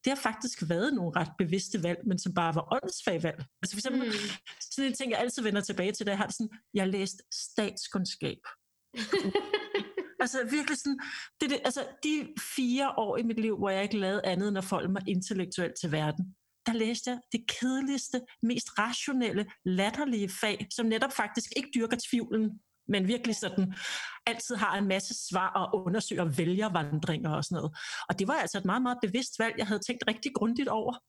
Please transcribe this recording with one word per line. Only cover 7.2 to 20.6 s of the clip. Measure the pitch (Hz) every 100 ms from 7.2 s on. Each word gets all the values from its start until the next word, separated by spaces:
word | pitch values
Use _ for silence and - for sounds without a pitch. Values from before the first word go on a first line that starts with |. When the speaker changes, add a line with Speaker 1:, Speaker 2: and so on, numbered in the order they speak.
| _
Speaker 1:
statskundskab. | - - - 208 - - 196 175 - - - - - _ _ _
Speaker 2:
<laughs> | 240 214 381 202 - - 415 - 403 - - - -
Speaker 1:
Altså | 247 262 226
virkelig | 294 285 294
sådan, | 285 269 277 - - _
det, | 294
det, | 277
altså | 262 277 - -
de | 302 302 - - -
fire | - 247 254 277 -
år | 214 233
i |
mit | 226 226
liv, | 220 202
hvor | 196
jeg | 190
ikke | 202 214
lavede | 190 202
andet | - 180 208
end | 196
at |
folde | 190 185 -
mig | 190 190
intellektuelt | 185 185 190 180 - 170 -
til | 175
verden, | 156 151 151 185 - _ _
der | -
læste | 226 220 233 -
jeg | 247 _
det | 226 - -
kedeligste, | 254 262 269 277 - 254 247 -
mest | 226 247 - -
rationelle, | 220 240 - 262 226 185 208 -
latterlige | 185 185 202 277 294 226 196
fag, | - 214 202